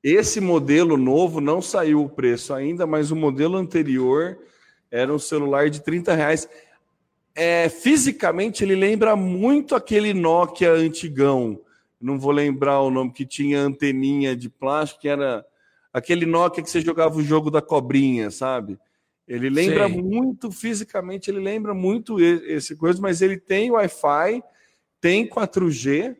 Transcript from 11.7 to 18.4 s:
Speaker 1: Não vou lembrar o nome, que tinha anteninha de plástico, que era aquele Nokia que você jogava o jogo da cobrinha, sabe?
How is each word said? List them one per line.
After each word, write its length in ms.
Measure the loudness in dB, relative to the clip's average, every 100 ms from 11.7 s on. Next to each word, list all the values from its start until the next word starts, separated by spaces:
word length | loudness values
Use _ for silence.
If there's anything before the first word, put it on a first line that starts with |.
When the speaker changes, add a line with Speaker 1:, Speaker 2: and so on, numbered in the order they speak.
| _ _ _
Speaker 1:
Não 180 | -6 -4
vou 140 | 0
lembrar 480 | 0 0 0 0 2
o 100 | 2
nome, 220 | 0 -4
que 140 | -6 -12
tinha 340 | -4 -2 0
anteninha 760 | 0 -2 -2 0 0 0 -2 -4
de 140 | -8
plástico, 520 | _ -4 -4 -4 -6
que 80 | -4
era 360 | -2 -2 -4 -10 _ _ _ _
aquele 320 | -8 -2 0 2
Nokia 380 | 2 0 -2
que 60 | -4
você 120 | -2
jogava 340 | -2 0 0 0
o 80 |
jogo 280 | 2 2 2
da 100 | -2
cobrinha, 680 | 0 -2 2 2 2 0 -4
sabe? 480 | -6